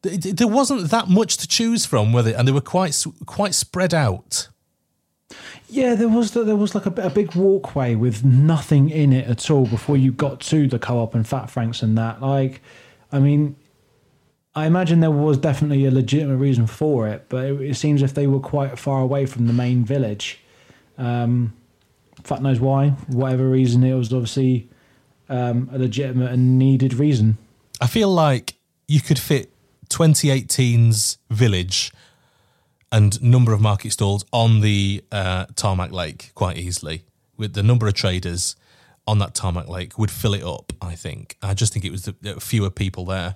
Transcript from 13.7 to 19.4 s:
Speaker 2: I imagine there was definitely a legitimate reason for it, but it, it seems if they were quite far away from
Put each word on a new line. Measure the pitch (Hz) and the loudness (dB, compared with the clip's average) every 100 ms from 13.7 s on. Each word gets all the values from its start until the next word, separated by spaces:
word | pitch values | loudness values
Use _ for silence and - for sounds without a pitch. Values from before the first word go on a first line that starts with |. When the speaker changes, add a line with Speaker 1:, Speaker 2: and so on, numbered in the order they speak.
| _ _ _ _ _ _ _ _ 151 | _ _ _ _ _ _ _ _ -4
Speaker 2:
I | 156 | 0
imagine | 175 175 170 | 2 4 4
there | 160 | 4
was | 147 151 135 | 2 2 2
definitely | 160 135 151 139 135 | 0 0 0 2 4
a | |
legitimate | 131 113 143 147 131 | 2 2 0 0 0
reason | 139 123 113 | 2 2 0
for | - 156 131 107 | -2 0 0 -2
it, | 104 _ | -6 _
but | 127 135 | -6 -4
it, | 143 | -6
it | 139 131 | -6 -4
seems | 151 147 | 0 2
if | 135 | 2
they | 139 143 | 0 0
were | 135 | 0
quite | 135 147 139 127 | -2 -4 -4 -6
far | 143 135 | -4 -2
away | 131 139 135 | 0 -2 -2
from | 120 | -2